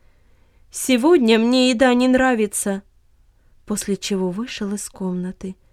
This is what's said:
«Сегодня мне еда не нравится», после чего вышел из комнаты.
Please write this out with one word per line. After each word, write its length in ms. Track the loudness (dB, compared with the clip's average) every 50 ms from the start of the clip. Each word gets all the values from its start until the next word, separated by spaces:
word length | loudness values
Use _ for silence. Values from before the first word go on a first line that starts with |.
| _ _ _ _ _ _ _ _ _ _ _ _ _ _
«Сегодня 720 | -12 -8 -2 0 0 2 4 4 4 4 4 4 4 4
мне 320 | 4 2 2 2 2 2
еда 200 | 2 4 2 4 4
не 120 | 4 2
нравится», 760 | 2 2 2 2 2 2 0 -2 -2 -4 -6 -4 -4 -6 -6 -8 _ _ _ _ _ _ _ _ _ _ _ _ _ _ _ _
после 320 | -8 -8 -6 -4 -6 -6
чего 340 | -6 -4 -4 -4 -2 -2 -4
вышел 420 | -4 -6 -8 -10 -8 -8 -6 -6 -6
из 160 | -8 -10 -12
комнаты. 680 | -12 -8 -6 -6 -6 -6 -6 -8 -10 -12 -12 -14 -14 _ _ _